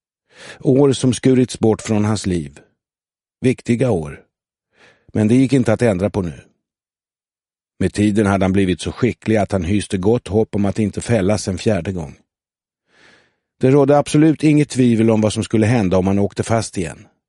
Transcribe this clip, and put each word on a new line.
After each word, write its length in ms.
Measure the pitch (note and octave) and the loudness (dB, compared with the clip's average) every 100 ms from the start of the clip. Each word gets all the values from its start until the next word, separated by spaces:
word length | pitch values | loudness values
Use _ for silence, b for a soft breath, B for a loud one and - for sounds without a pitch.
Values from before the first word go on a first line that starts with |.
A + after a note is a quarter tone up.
| _ _ B B B B | _ _ B B B B
År 320 | D3 C3 C#3 | 0 4 2
som 200 | A#2+ B2+ | 2 -2
skurits 460 | G#2+ C3 B2+ B2 - | 0 2 2 0 0
bort 240 | A2+ G#2 | 0 0
från 220 | - G#2+ | -2 -2
hans 220 | G#2 G#2+ G2 | -2 -2 -4
liv. 340 | F2 C#2+ - _ _ _ _ _ _ _ _ | -6 -8 -18 _ _ _ _ _ _ _ _
Viktiga 500 | C3 B2 - A#2 B2 | -2 -2 -2 -2 0
år. 340 | F2+ D2+ - _ _ _ _ _ b b b b | -2 -6 -14 _ _ _ _ _ b b b b
Men 160 | G#2 G#2+ | -2 2
det 60 | |
gick 180 | B2+ B2+ | 4 4
inte 200 | C3+ A#2 | 2 2
att 100 | G#2 | 0
ändra 280 | A#2+ F2+ G#2 | 0 0 -2
på 120 | G#2 | -4
nu. 180 | F2 C2 _ _ _ _ _ _ _ _ _ _ _ _ _ - | -6 -10 _ _ _ _ _ _ _ _ _ _ _ _ _ -6
Med 140 | F#2+ | -4
tiden 340 | - G#2 G#2 G2 | 0 0 2 0
hade 180 | G2 | 2
han 80 | F#2+ | 0
blivit 280 | G2 F#2 E2+ | 0 0 -2
så 120 | F2+ | -6
skicklig 440 | - A#2+ - - A2 | -2 -4 -2 -2 -2
att 160 | F#2+ | 0
han 120 | F#2+ | -4
hyste 340 | E2 G#2 - F#2+ | -2 -4 -2 -4
gott 300 | G2 A#2+ - | 0 -2 0
hopp 260 | G#2+ A2 | -2 -2
om 100 | G#2 | -2
att 140 | G2+ A2+ | -2 -2
inte 220 | G2+ - | -4 -4
fällas 480 | - A2+ F#2 G#2+ - | -2 0 0 -2 -4
en 100 | F2 | -4
fjärde 340 | A2+ F#2+ E2 | -2 -2 -4
gång. 240 | F2+ C#2 - _ _ _ _ _ _ b b b b b b b - | -8 -10 -16 _ _ _ _ _ _ b b b b b b b -2
Det 100 | B2+ | 2
rådde 280 | C#3+ C3+ C#3+ | 4 4 2
absolut 460 | - D3+ D#3+ D3 | 2 2 2 2
inget 240 | D#3 D3 C#3+ | 2 2 0
tvivel 420 | B2 B2 A2 A2+ | 0 2 4 2
om 100 | G#2+ | 2
vad 120 | G#2+ | 0
som 120 | A2+ | -2
skulle 220 | G2 G#2+ G#2+ | -2 0 2
hända 300 | B2 F#2 F#2+ | 2 2 0
om 100 | F#2+ | 0
han 120 | G2+ | 0
åkte 240 | G2+ - | -2 -4
fast 360 | A2 A2+ - G2+ | -2 -2 -4 -8
igen. 280 | D#2+ - - _ | -10 -12 -20 _